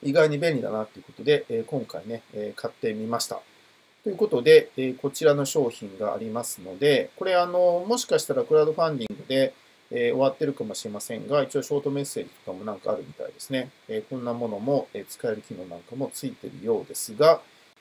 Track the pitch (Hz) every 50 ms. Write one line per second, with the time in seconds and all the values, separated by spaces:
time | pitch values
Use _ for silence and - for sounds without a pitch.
0 | - 143 139 165 156 151 147 143 165 165 156 127 110 101 107 110 110 - - 98
1 | - - - - 110 139 147 143 - - 120 113 110 - 156 135 113 - - 82
2 | 92 107 117 113 - _ - 107 104 104 104 - - 113 - _ - 113 107 107
3 | 110 110 120 113 - - 95 - - _ _ _ _ _ _ _ _ _ _ _
4 | - 220 190 170 214 214 160 123 120 151 160 156 - - - - 131 131 131 -
5 | - 135 139 - 156 151 143 143 139 139 - 160 135 120 113 - 110 101 95 95
6 | 107 104 - 104 110 113 110 120 117 - - - 90 92 92 95 143 147 139 120
7 | - - - - 185 190 185 180 175 175 175 180 180 180 175 175 180 208 240 247
8 | - - 180 151 - - 147 127 120 - 156 156 151 156 151 - 165 160 151 131
9 | 113 104 104 - - - 131 135 135 131 - _ _ _ _ _ _ - 120 123
10 | 120 120 113 127 135 135 135 - 156 143 139 - 120 107 101 - - 110 104 104
11 | - - 117 107 104 107 139 147 135 135 - 143 - - 151 143 139 143 139 143
12 | 139 139 - - 87 - - - - - 92 90 107 110 101 92 - - 107 -
13 | - - - - - - - - - - 135 131 123 - - _ _ - 110 107
14 | 107 - 131 127 120 120 120 120 120 113 104 98 107 135 143 139 - - - 104
15 | 98 - - - - 120 107 107 - - - 87 92 90 87 87 - - 120 131
16 | 139 - - - - 135 - - - - 139 139 95 110 113 101 - - - -
17 | - - 107 104 147 160 165 - - - _ _ _ _ _ _